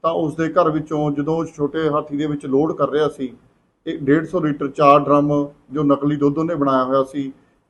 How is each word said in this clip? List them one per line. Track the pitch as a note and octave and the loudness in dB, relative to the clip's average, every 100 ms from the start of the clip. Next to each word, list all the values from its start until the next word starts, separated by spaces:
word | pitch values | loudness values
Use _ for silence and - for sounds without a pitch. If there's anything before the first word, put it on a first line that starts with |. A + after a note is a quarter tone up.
ਤਾਂ | E3 | -2
ਉਸ | E3+ D#3+ D3+ | -2 -4 -2
ਦੇ | D#3+ | 0
ਘਰ | F#3 D#3+ | 2 2
ਵਿੱਚੋਂ | D#3 D3+ D3+ D3+ | 0 -4 -2 -2
ਜਦੋਂ | C#3+ D3 E3 D#3+ | -2 -2 -2 -4
ਛੋਟੇ | - D3 D#3 D#3+ | -4 -4 -2 0
ਹਾਥੀ | D3 D3+ C#3+ | -2 -4 -4
ਦੇ | D3+ | -4
ਵਿੱਚ | C#3+ D3 | -4 0
ਲੋਡ | C3 D#3+ | 0 0
ਕਰ | D#3+ C#3 | 0 -2
ਰਿਹਾ | C#3 D3 | 0 -2
ਸੀ | D3 B2+ A#2 _ _ _ _ - | -2 -10 -10 _ _ _ _ -10
ਇਹ | D#3+ | -6
ਡੇਢ | C3+ D3+ D#3+ | 0 0 0
ਸੌ | F#3 | -2
ਲੀਟਰ | D#3 C#3+ C#3+ | -2 -4 -6
ਚਾਰ | - D3 C#3+ | 4 6 6
ਡਰਮ | C#3 C#3+ D3 C#3+ C#3+ - _ | 6 2 2 0 -2 -8 _
ਜੋ | C3 | -2
ਨਕਲੀ | C#3+ C#3 D3 D3 | 2 2 2 2
ਦੁੱਧ | C#3+ C#3+ | 0 0
ਉਹਨੇ | D#3+ E3 | -2 0
ਬਣਾਇਆ | C#3 C3 | 0 2
ਹੋਇਆ | B2+ C3+ | 2 0
ਸੀ, | C3+ D3 C3+ - _ _ | -2 -4 -8 -12 _ _